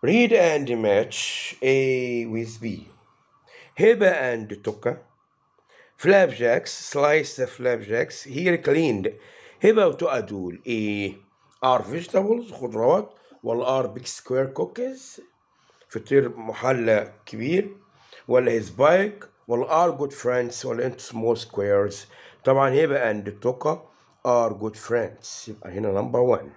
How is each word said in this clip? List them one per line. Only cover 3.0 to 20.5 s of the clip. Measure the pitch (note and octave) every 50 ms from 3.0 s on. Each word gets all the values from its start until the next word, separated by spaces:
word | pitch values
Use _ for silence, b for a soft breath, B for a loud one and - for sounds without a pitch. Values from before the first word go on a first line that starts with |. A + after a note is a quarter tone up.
| _ _ _ _ _ _ _ _ _ B B B B B B -
Heba | E3 G#3+ A#3 A3 G3+ F#3 F3 D#3 C3+ B2+
and | A#2+ A2+ A2 G#2+ G#2 G2+ G2+
Tuka. | - G#2 - - A#2+ B2 A#2+ - _ _ _ _ _ _ _ _ _ _ _ b b b b b b b b
Flapjacks, | - E3+ G3 G3+ F#3 D#3+ B2+ - A#2+ A#2+ A#2 - - - - - - -
slice | - D3 C#3+ D3 D3 D#3 D3+ - -
the | - B2+ A#2+
flapjacks, | - - B2 B2 B2 A2+ G#2+ G2+ A2 A#2 C3 - - - -
here | C#3 B2+ C#3 F3 F3+ F3 E3
cleaned. | - D3 C#3 D#3 E3 D3+ A#2 G2+ F#2+ G#2+ - B B B B B B B B B -
هبة | G3 A3 G#3+ G3+ F3
وتقى | C#3+ - E3+ E3 C#3 B2+
دول | G#2 F#2+ G#2 G2 F#2 F2+ F2 - _ B2
إيه؟ | A#2+ A2 G#2+ G#2 G#2 G#2 G2+ G2 G2 - _ _ _ _ _ _ _ _ -
Are | C3 B2+ B2+
vegetables، | G#2+ - C3+ E3 E3+ - - F#3+ G3 G3+ A3+ A#3+ A#3+ A3 -
خضروات، | - C3 B2 G#2+ G#2+ A2+ B2 D#3+ G3 G#3 - - b b b b b _
ولا | A#2 A2+ A#2+ B2+ B2+ C3 C3
are | B2+ B2
big | G#2 B2+ B2+ -
square | - - - - B2+ B2+ C3+ C3 C3+
cookies؟ | - D#3 - - - B3 C4 C4 C4 - - - - - _ _ _ _ _ _ b b b b b b b
فطير | - A2+ G#2+ - C#3 C#3 C3 B2 A#2 A#2
محلى | A2+ A2 G#2+ - A#2 B2+ C3+ B2 A#2 A2+ A2 G#2 G#2 G#2+ - _ _
كبير، | - - A2 A2+ C#3 E3 F#3 G3+ - - - _ _ B B B B B B B B
ولا | A#2 B2+ B2+ B2 A#2 A2+
his | G#2+ F#2
bike، | F2 F#2+ C3 D3+ E3+ F#3 G3 G#3+ G3+ - - - _ _ _ -
ولا | A#2 A#2+ C3+ -
are | D#3+ D#3+ F3 F3 E3 C3+
good | D3 C#3 -
friends، | - - A#2+ B2 B2 B2 A#2+